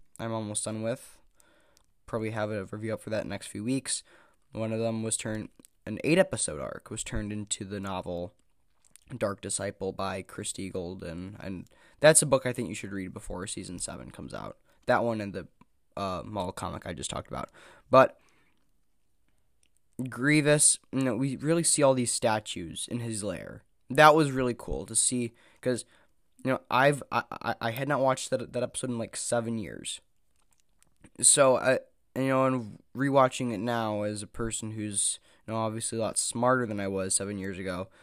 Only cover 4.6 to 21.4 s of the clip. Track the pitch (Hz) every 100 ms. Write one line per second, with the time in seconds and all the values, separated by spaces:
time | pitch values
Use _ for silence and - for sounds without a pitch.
4.6 | 110 113 113 113 110 - 113 110 - -
5.6 | - _ - - - 170 185 131 - 76
6.6 | 64 - - 110 - 113 104 104 101 -
7.6 | 95 101 98 92 87 87 87 - _ _
8.6 | _ _ _ - - 123 104 98 - -
9.6 | 101 - 95 95 95 92 92 - 107 -
10.6 | 95 92 87 92 87 85 95 104 - 90
11.6 | - _ - _ 151 160 151 135 127 123
12.6 | 98 104 101 98 92 107 - 90 90 -
13.6 | 92 87 - 80 60 - 78 50 50 -
14.6 | _ _ - 120 117 110 101 95 76 _
15.6 | _ _ _ - 98 90 107 104 92 -
16.6 | 92 80 - 82 - - - 65 - -
17.6 | - - - 127 131 - _ _ _ _
18.6 | _ _ _ _ _ _ _ _ _ _
19.6 | _ _ _ - 127 110 135 151 147 147
20.6 | - - _ 127 131 110 139 127